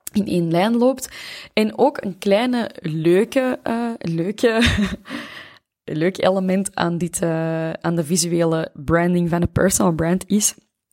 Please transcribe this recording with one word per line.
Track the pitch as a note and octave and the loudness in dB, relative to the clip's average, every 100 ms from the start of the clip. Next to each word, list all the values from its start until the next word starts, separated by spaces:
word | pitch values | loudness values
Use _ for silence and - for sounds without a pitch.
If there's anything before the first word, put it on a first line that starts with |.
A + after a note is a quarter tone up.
| - | -6
in | G#3 - | -4 0
één | F3 E3 | 0 2
lijn | E3+ G#3+ A#3 | 2 2 4
loopt. | B3+ C4 - - - - - | 2 2 -8 -14 -16 -16 -6
En | - G#3+ - | -2 -2 2
ook | C4+ D4 | 2 2
een | G3+ F3 | -8 -4
kleine | G3+ G3+ B3+ B3 G#3+ - | 2 2 2 -2 -4 -6
leuke, | E3+ D#3+ D#3+ F3+ A3+ C4+ B3+ B3+ | -6 0 4 4 4 0 0 -2
eh, | - A#3 A#3+ A3+ | -4 -4 -4 -6
leuke, | - E3 F3 G#3+ A#3 A3+ A#3 - F#3+ - - - | -4 -4 -4 2 2 4 2 2 -2 -4 -10 -14
<laughs> | - - - - _ _ | -12 -18 -20 -20 _ _
leuk | - D3+ F3 F#3 | -6 -2 -2 2
element | - F#3+ F#3 F#3+ F#3+ | 0 2 0 0 -2
aan | - E3+ E3+ | -2 -2 -2
dit, | E3+ - | -4 -2
eh, | E3 D#3+ D#3+ D#3+ D#3+ | -2 -2 -2 -2 -4
aan | - E3+ E3+ | -4 -2 -2
de | |
visuele | D3 F3+ E3+ E3+ E3 D#3+ D#3+ | 0 -2 0 2 2 0 -4
branding | - C#3 E3+ F3 F3 E3+ | -8 0 2 4 2 2
van | E3+ | 0
een | F3+ | 0
personal | - F#3+ - F#3+ | 2 2 2 0
brand | D#3+ E3 F#3 - | 2 0 0 0
is | G#3 - - _ _ _ | 0 0 -6 _ _ _